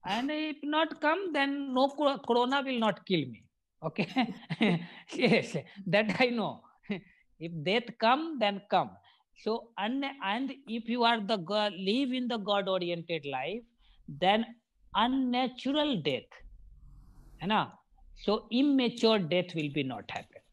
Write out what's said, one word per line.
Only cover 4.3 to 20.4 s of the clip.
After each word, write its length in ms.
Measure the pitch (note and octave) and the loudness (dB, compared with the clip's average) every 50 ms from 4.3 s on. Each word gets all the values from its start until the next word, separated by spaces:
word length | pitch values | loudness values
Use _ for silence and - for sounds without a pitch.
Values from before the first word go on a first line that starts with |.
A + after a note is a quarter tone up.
| F#3 - - - E3 - | -2 -12 -8 -10 -2 2
<laughs> 260 | A#3 G3+ F3 E3 E3+ - - - - - - | 2 2 2 0 -2 -8 -14 -20 -18 -12 -4
Yes, 420 | - C4 A3 G3 G3 C#3+ - - D3+ - - - - - F3+ E3 | 0 4 4 4 4 2 0 -6 -8 -8 -8 -16 -12 -4 2 2
that 200 | G3+ A3 G#3+ F#3 - | 2 2 2 2 2
I 80 | C4 | 2
know. 260 | B3 A#3+ A#3 G3+ D#3 A#2+ - - - _ _ _ - | 2 2 0 -2 -4 -4 -8 -16 -20 _ _ _ -8
<laughs> 100 | G#3 F3 - - _ _ _ _ _ _ D#3+ | -8 -8 -8 -14 _ _ _ _ _ _ -12
If 60 | E3+ E3+ E3 C#3+ | -8 -8 -4 -2
death 260 | G3+ A3+ A#3+ A#3+ - - _ | 0 0 0 -2 -4 -6 _
come, 380 | A3 A3 B3+ D4 D#4+ E4 D#4+ B3+ | 2 4 4 2 0 -6 -2 0
then 220 | A3 G3+ G3+ G3 - _ | 0 0 0 -4 -6 _
come. 200 | - F#3 D3 A2 F2+ - _ - _ _ _ _ _ - - | 0 0 0 0 -8 -18 _ -20 _ _ _ _ _ -8 -4
So, 260 | G#3+ A3 A#3 A3+ - _ | -4 -4 -4 -6 -12 _
un-, 380 | - G3 G#3+ B3+ C#4 C#4+ C#4 C#4 - G3 | -6 -4 -4 -4 -4 -4 -6 -8 -6 -4
and 300 | F#3+ G3+ A#3+ C4+ C4+ C4 - - | -4 -2 -2 -4 -6 -8 -10 -10
if 200 | - A3 A#3+ A3+ - A#3 | -8 -8 -6 -4 -4 0
you 100 | B3 A#3 | 2 4
are 160 | A#3 A#3 A3+ | 4 4 2
the 180 | G#3 G3 A3+ | 0 -2 -2
go-, 320 | G3+ E3 D3+ G3+ G#3+ G#3 G#3 F#3 F3+ F#3+ F#3+ | -2 -2 -2 0 0 0 0 -2 -4 -2 0
live 220 | G#3+ B3+ C#4+ B3+ B3+ C4 | 0 0 0 0 -2 -2
in 80 | B3 | -2
the 100 | A#3+ A#3+ | -2 -4
God-oriented 880 | A3+ G3 F#3+ G3+ G3+ G3 F#3+ F#3+ F#3 F3+ E3+ F3 E3+ E3 - E3+ D#3 C#3 | -4 0 0 0 0 2 0 0 0 0 -2 -4 -4 -4 -6 -6 -6 -4
life, 360 | C#3+ C3+ B2+ C3+ D#3 G3 A#3 A#3 _ _ _ _ _ - _ - | -6 -6 -4 -4 -6 -6 -8 -10 _ _ _ _ _ -20 _ -16
then 380 | - D3 C#3 F3 F#3 G3+ A3 A3+ - - _ _ _ _ _ _ - - | -16 -6 0 2 2 4 2 0 -4 -10 _ _ _ _ _ _ -6 0
unnatural 1040 | F#3+ A3 B3 C4 C4+ C4 B3 A#3+ B3 C4 A#3+ B3+ - - B3 C#4 D4+ D4 D4+ C4+ F#3 | 2 2 2 2 0 0 0 0 0 0 -2 -4 -4 -4 -2 0 0 0 0 0 0
death, 300 | C#3+ D3+ C3 A#2 - _ - - - - - - - - - - - - - - - - - - - - - - | 0 -2 -2 -2 -6 _ -20 -20 -20 -20 -20 -20 -20 -20 -20 -20 -20 -20 -20 -20 -20 -20 -20 -20 -20 -20 -14 -8
है 60 | D#3 | -4
ना? 240 | F#3 A3 G3+ D3+ - - - _ _ _ _ - - - - - | 0 0 0 0 -2 -6 -20 _ _ _ _ -20 -20 -20 -6 0
So, 220 | - G#3 G#3+ - - | 0 0 0 0 -2
immature 680 | A3 B3 C#4 D4 C#4 C4+ B3 A#3 A#3+ - - A3+ A3 G#3+ | 2 2 4 4 4 4 4 2 0 4 4 4 6 4
death 340 | F#3 D3 E3+ F3+ F3+ F3+ - | 2 2 0 0 0 0 -4
will 180 | E3 D3+ D3 C3+ | -4 -4 -2 -2
be 60 | D3+ C#3 | -2 -2
not 260 | C3 B2 G#2 F#2+ - | -2 -4 -8 -10 -10
happen. 320 | - - - _ _ - | -10 -10 -10 _ _ -20